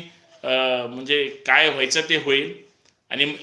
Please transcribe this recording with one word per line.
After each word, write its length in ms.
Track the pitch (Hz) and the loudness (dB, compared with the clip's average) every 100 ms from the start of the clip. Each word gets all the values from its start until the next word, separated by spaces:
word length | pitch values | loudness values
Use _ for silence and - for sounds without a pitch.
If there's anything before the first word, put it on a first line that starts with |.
| 170 - _ - | -8 -20 _ -10
अं, 460 | 131 131 131 123 120 | -2 0 0 -2 -4
म्हणजे 540 | 123 135 147 135 - 131 | -8 -2 0 0 -6 2
काय 220 | 139 156 | 4 4
व्हायचं 320 | 135 131 160 | 2 -2 -2
ते 140 | 160 156 | 0 -2
होईल 480 | 139 139 170 - - _ _ _ _ | 2 0 0 -8 -20 _ _ _ _
आणि 260 | 127 147 143 | -2 -2 -2